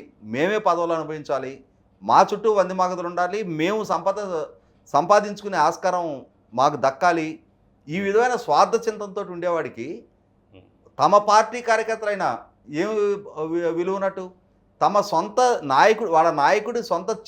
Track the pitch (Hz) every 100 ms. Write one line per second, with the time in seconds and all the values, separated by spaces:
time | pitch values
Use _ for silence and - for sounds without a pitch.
0 | - _ 107 127 180 214 202 170 170 160
1 | 151 156 147 135 131 135 _ _ _ _
2 | 101 127 165 208 220 202 180 185 180 180
3 | 175 175 180 208 185 156 170 220 202 165
4 | 196 202 202 165 143 - _ _ _ 143
5 | 170 208 208 196 202 180 151 - 185 180
6 | 170 131 - _ _ 117 147 143 135 -
7 | 180 165 156 - _ _ _ _ 143 175
8 | 196 208 247 240 - 147 190 220 220 208
9 | 202 202 180 175 175 165 131 - 131 214
10 | - _ _ _ _ 92 _ _ _ -
11 | 151 202 208 214 220 240 233 220 220 220
12 | 214 196 151 113 - _ 120 147 208 214
13 | 208 202 - 156 160 170 170 165 180 196
14 | 190 190 185 - _ _ _ _ 151 202
15 | 196 160 208 214 247 220 143 135 202 220
16 | 208 160 170 151 147 208 214 233 - 175
17 | 185 -